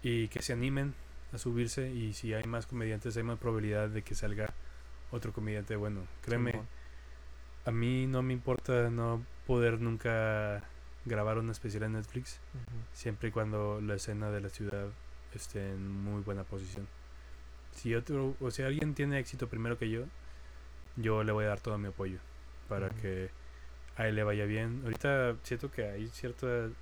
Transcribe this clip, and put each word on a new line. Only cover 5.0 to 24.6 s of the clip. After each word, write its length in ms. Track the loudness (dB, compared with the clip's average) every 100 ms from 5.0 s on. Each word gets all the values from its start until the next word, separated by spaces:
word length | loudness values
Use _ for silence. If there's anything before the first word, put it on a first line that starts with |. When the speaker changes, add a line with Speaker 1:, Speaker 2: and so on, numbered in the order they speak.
| -6
Speaker 1:
otro 240 | -4 -4
comediante 420 | -2 0 0 0 0
bueno. 300 | 0 -2 -4 -6
Créeme, 300 | 0 2 2
Speaker 2:
Simón. 140 | 0 -4 -10 -12 -12 -12 -12 -12 -12 -12 -6 0
Speaker 1:
a 40 |
mí 360 | 2 4 4 4
no 160 | 2
me 100 | 2
importa 560 | 2 2 0 4 6 6
no 340 | 4 2 2 -2 -8 4
poder 320 | 6 6 6
nunca 840 | 2 2 2 4 4 4 2 -2 -4 -10 -12 -8
grabar 340 | -2 2 4 2
un 100 | 2
especial 360 | -2 -2 0
en 80 | 0
Netflix, 440 | 0 -2 -4 -6 -10 -10
Speaker 2:
Ujú. 240 | -8 -6 -6 -6
Speaker 1:
siempre 380 | -4 -4 -2 0
y 20 |
cuando 480 | 2 2 2 2 2
la 140 | 0
escena 360 | 0 0 0 0
de 120 | 0
la 80 | -2
ciudad 380 | -4 -2 -2 -4 -6 -10 -10 -10
esté 360 | -10 -6 -4 -2
en 180 | -2 -2
muy 300 | -2 0 0
buena 220 | 0 -2
posición. 420 | -2 -6 -6 -6 -8 -10 -14 -14 -12 -12 -12 -14 -12
Si 200 | -4 0
otro, 400 | 0 2 0 0 0
o 100 | -2
si 120 | 0
alguien 320 | 0 2 0
tiene 240 | 2 2 2
éxito 300 | 0 -4 -4
primero 300 | 0 0 0
que 100 | 0
yo, 140 | 0 -2 -8 -12 -12 -12 -12 -12 -12 -8 0
yo 280 | 4 6
le 80 | 6
voy 140 | 4 4
a 20 |
dar 120 | 2
todo 180 | 0 0
mi 100 | -2
apoyo 300 | -2 -2 -4 -8 -14 -12 -12 -4
para 200 | 2 2
Speaker 2:
Ujú. 80 | 2
Speaker 1:
que 300 | 0 0 -2 -4 -12 -10 -10 -10 -8 2
a 100 | 4
él 100 | 6
le 60 |
vaya 200 | 4 4
bien. 380 | 4 4